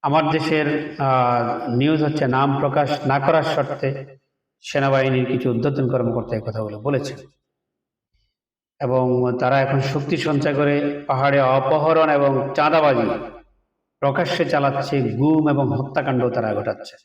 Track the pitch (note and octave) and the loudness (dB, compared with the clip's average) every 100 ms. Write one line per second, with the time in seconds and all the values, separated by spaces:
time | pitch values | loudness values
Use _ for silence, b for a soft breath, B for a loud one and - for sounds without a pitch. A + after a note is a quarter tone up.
0 | C#3+ D3+ D3+ D#3 D#3 D#3 D3 D3 - - | 2 0 2 0 0 0 0 -2 -6 -4
1 | C3+ C3 B2 A#2+ A2+ A2+ - A#2+ C#3+ D#3 | 0 2 2 2 -2 -4 -2 0 2 2
2 | D3 D3+ C3+ C3 C#3 C3+ C#3+ C#3+ C#3+ D3 | 0 0 0 0 0 0 0 0 0 -2
3 | C#3 C#3 C#3 D#3+ D3 - C3+ C#3+ C3+ - | 0 0 2 2 2 -2 -4 -4 -6 -6
4 | - - _ _ _ _ - D3 C#3 C3+ | -12 -20 _ _ _ _ -8 -2 0 2
5 | C3+ B2+ B2+ B2+ C3 A#2 C#3+ C#3 B2+ B2+ | 2 0 0 -2 -2 0 -2 0 0 0
6 | A#2 A#2 A2+ A2+ A2 G#2+ G#2+ G#2 A#2+ C3+ | 0 -2 -4 -6 -6 -6 -8 -6 -4 -2
7 | G2 - - _ _ _ _ _ _ _ | -4 -12 -20 _ _ _ _ _ _ _
8 | _ _ _ _ _ _ _ _ C#3 B2+ | _ _ _ _ _ _ _ _ -2 0
9 | B2+ B2+ B2 A#2+ B2+ C3+ C3+ C#3+ C3 D3+ | 2 2 0 0 2 2 2 0 0 -4
10 | C#3 E3 D#3 C#3+ D3+ C#3 C#3+ C#3+ C#3+ C#3+ | -4 -4 0 0 0 0 2 2 -2 -6
11 | - C3 C#3 C#3 C3 C3+ C#3 D#3 D#3 D#3+ | -4 0 2 4 4 2 2 2 4 4
12 | D#3+ D3 C#3 C3+ C#3 - D3+ D#3+ D3+ B2 | 4 4 2 2 -2 0 2 4 4 2
13 | A2 - - - _ _ _ _ _ _ | 0 -2 -8 -16 _ _ _ _ _ _
14 | C#3 C3+ E3 F3 D#3+ D3+ C#3 C#3 C3+ C#3+ | -2 0 -2 0 0 2 0 -2 -2 -2
15 | A#2+ G#2+ D3 D#3 D3 C#3+ C3+ - - - | -2 0 2 4 2 2 0 -2 -2 -4
16 | C#3+ B2+ B2 B2 A2 G#2 G#2 - - - | -2 0 0 0 -2 -2 -4 -8 -12 -20